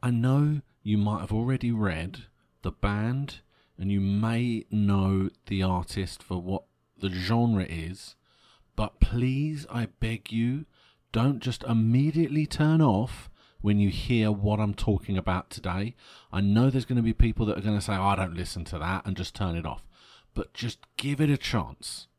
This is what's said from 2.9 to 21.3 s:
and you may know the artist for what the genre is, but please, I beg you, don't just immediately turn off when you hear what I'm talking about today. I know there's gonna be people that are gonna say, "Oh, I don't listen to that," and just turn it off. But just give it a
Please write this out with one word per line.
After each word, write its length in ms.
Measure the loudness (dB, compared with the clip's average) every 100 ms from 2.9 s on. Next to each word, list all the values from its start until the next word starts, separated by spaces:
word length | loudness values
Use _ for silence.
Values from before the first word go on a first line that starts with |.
| 0 -2 -2 -6 -10 _ _ _ -8
and 140 | -2
you 80 | 0
may 640 | 2 0 0 0 0 -2 -2
know 580 | 0 2 4 4 2 0 _ -6
the 160 | -2
artist 580 | 0 0 -4 -6 -6 -10
for 180 | -8 -8
what 220 | -4 -6 -6 _ _ _
the 100 | -6
genre 560 | -4 0 2 4 2 0
is, 480 | -6 -8 -10 -16 -20 _ _ _ _ _ -6
but 240 | -6 _
please, 680 | 2 4 0 0 -2 -4 -6
I 180 | -4 -6 _
beg 320 | -4 -4 -4
you, 340 | 0 0 0 -6 _ _ _ _
don't 280 | 2 2 2
just 240 | -4 -6
immediately 840 | 0 2 4 4 4 2 2 2 -2
turn 360 | 2 4 6
off 480 | 6 4 0 -6 -16 -20 _ _
when 180 | 2 4
you 100 | 4
hear 420 | 0 0 2 2
what 280 | 0 0 0
I'm 140 | -2
talking 440 | -2 0 0 0 -4
about 320 | -2 -4 -6
today. 460 | -10 -6 -4 -6 -10 -20 -20 _
I 100 | -2
know 280 | 4 4 4
there's 160 | 2 0
gonna 160 | 0
be 120 | 0
people 320 | 4 4 4 -2
that 100 | 0
are 40 |
gonna 200 | 0 -2
say, 140 | -2 0
"Oh, 80 |
I 120 | 2 2
don't 200 | -2 -4
listen 280 | -8 -8 -8
to 140 | -6
that," 260 | -4 -6 -6
and 120 | -6
just 160 | -8
turn 220 | -4 -4 -4
it 100 | -6
off. 180 | -10 -14 _ -20 -20 _
But 200 | -8 -8
just 260 | -8 -10 -10 _ -8
give 220 | -6 0
it 80 |
a 80 | 2